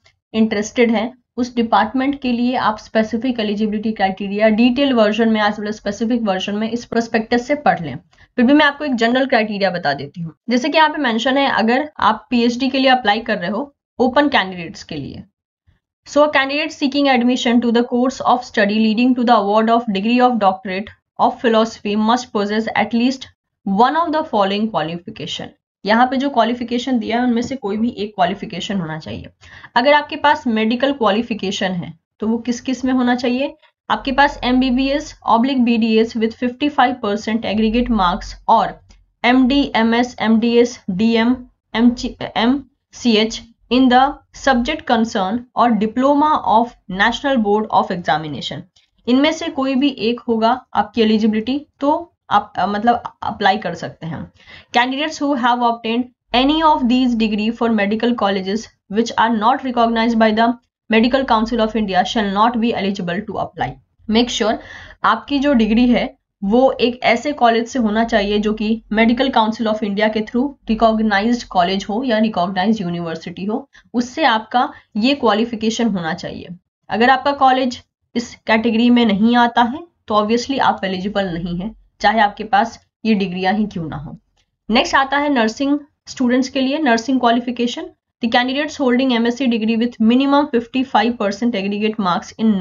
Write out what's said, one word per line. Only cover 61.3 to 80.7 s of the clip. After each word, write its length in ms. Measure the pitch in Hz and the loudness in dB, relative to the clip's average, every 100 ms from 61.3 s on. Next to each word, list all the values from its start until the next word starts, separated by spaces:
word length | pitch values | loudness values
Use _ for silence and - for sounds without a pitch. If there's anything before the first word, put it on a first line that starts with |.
| 220 226 233 | 0 2 0
of 140 | 220 226 | 0 0
India 260 | 202 180 202 | 0 0 0
shall 240 | 233 202 | -2 -2
not 200 | 196 226 240 | 2 2 2
be 120 | 233 | -2
eligible 480 | 196 196 196 175 175 | -2 -4 -4 -4 -6
to 120 | - - | -6 -8
apply। 300 | - - 127 - _ _ - | -8 -6 -8 -10 _ _ -2
Make 200 | 220 247 | 0 0
sure 220 | - 202 - - - - - | 0 -2 -2 -8 -20 -20 -2
आपकी 360 | 190 226 - 285 | 0 0 -2 0
जो 140 | 285 | 2
degree 340 | 247 208 226 247 | 4 4 4 4
है 140 | 208 247 - _ _ | 2 0 -8 _ _
वो 160 | 196 240 262 - | 0 4 4 2
एक 180 | 247 240 | -2 0
ऐसे 280 | 185 233 302 | 0 0 -2
college 340 | 285 233 233 240 | 2 2 2 0
से 120 | 262 | -2
होना 240 | 220 214 | 0 0
चाहिए 340 | 226 226 202 208 | 0 0 0 0
जो 140 | 208 | 0
कि 160 | 214 214 226 - | -2 -2 -4 -2
Medical 380 | 214 226 247 269 233 | 0 2 2 2 2
Council 300 | 220 220 220 | 0 0 -2
of 140 | 214 | -2
India 300 | 202 196 220 | -4 0 0
के 80 | 220 | 0
through 260 | 214 240 285 - - | -2 -2 -2 -4 -4
recognized 800 | 220 226 220 220 196 226 240 - | 2 2 2 2 0 2 0 0
college 380 | 185 175 196 - | 0 0 0 -4
हो 140 | 214 | -4
या 140 | 269 214 | 0 0
रिकॉग्नाइज्ड 640 | 220 190 180 190 202 220 | 0 0 -2 0 0 0
university 640 | 175 175 170 165 185 180 185 | -2 -6 -6 -8 -12 -10 -6
हो, 240 | 254 - - _ | -6 -8 -20 _
उससे 300 | 240 247 - 285 | -6 -4 0 0
आपका 440 | 220 226 247 285 - _ 208 | 0 0 -2 -2 -6 _ -2
ये 180 | 247 277 | 0 2
qualification 720 | 233 208 240 220 220 220 233 | 2 0 -2 -2 -4 -2 -2
होना 260 | 190 160 | -2 -4
चाहिए। 420 | 165 151 - - 175 _ _ - | -6 -10 -12 -14 -18 _ _ -8
अगर 200 | 202 247 | 0 2
आपका 220 | 262 285 | 2 0
college 500 | 285 262 262 254 - - _ _ 240 | 2 2 2 0 -4 -14 _ _ -8
इस 180 | 240 - - | -8 -8 -2
category 420 | 220 233 220 240 | 0 2 2 4
में 160 | 247 226 | 4 4
नहीं 300 | 196 226 240 | 2 2 4
आता 260 | 240 240 | 2 2
है 200 | 240 302 339 _ - | 0 -2 -12 _ -2
तो 140 | 208 | 0
obviously 380 | 208 233 - 262 | 2 0 -2 0
आप 260 | 180 | 0